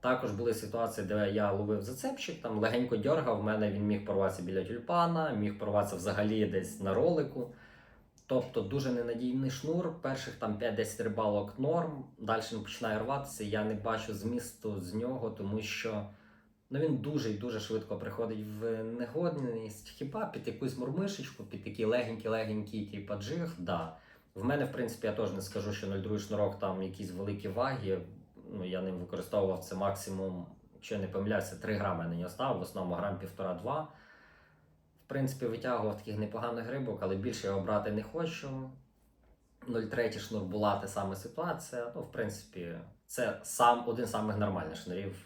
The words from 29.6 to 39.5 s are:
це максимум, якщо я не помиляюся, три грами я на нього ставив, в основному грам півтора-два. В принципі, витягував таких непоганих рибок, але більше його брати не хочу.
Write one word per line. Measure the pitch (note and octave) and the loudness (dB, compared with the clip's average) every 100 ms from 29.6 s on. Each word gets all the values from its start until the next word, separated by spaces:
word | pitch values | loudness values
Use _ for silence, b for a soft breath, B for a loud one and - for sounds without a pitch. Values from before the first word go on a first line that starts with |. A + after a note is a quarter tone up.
це | - | -4
максимум, | F#2+ G2 F#2+ - F#2+ F#2+ F2+ F2 - - | -2 0 0 -4 -4 -4 -4 -10 -14 -20
якщо | - - | -20 -6
я | G#2 | -2
не | F#2+ | -2
помиляюся, | G2 G2+ G#2 F#2+ - | 0 2 2 0 -6
три | A2 | -2
грами | G#2 G2 F2 | 0 2 0
я | E2+ | -2
на | E2+ | -2
нього | F2 | -4
ставив, | - C3+ G#2 | -2 0 0
в | |
основному | F2+ G2 F2+ E2+ | -2 -4 -2 0
грам | G2+ F#2+ | 0 -2
півтора-два. | F#2+ - F#2+ F2 G#2+ D3+ D#3 B B B B B B B B _ _ _ | -6 -4 -4 -2 -2 -2 -4 B B B B B B B B _ _ _
В | _ | _
принципі, | C3+ C3+ - A#2+ | 0 2 2 -2
витягував | A#2 B2+ A#2+ G#2+ G#2 | 0 0 2 2 -2
таких | - G#2 | -4 -2
непоганих | G#2+ A2+ A#2 A#2 A2+ | -2 0 -2 -2 -4
рибок, | C3+ B2+ G2+ | -2 -2 -2
але | F#2+ F#2+ | 0 0
більше | A#2 G#2+ G2 | 0 0 0
його | G2 | 0
брати | F#2 G#2 G#2+ | 4 2 2
не | G#2+ | 0
хочу. | G#2 D#3+ E3 - C#3 C3 C3 - - _ _ _ _ _ _ | -2 -2 -2 -4 -6 -6 -8 -12 -20 _ _ _ _ _ _